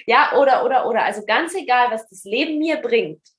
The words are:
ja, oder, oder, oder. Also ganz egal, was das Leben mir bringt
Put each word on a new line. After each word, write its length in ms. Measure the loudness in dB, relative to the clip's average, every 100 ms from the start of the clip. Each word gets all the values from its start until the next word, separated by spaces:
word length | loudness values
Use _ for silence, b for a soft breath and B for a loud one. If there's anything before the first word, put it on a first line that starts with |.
| B
ja, 300 | 2 4 4
oder, 280 | 4 2
oder, 220 | 2 0 0
oder. 160 | -2
Also 220 | -2 -4 -2
ganz 280 | -2 -2
egal, 360 | -6 0 2 2
was 180 | -2 -10
das 160 | -18
Leben 340 | -6 -4 -2 -2
mir 180 | -2 -4
bringt 460 | -2 -2 -2 -8 _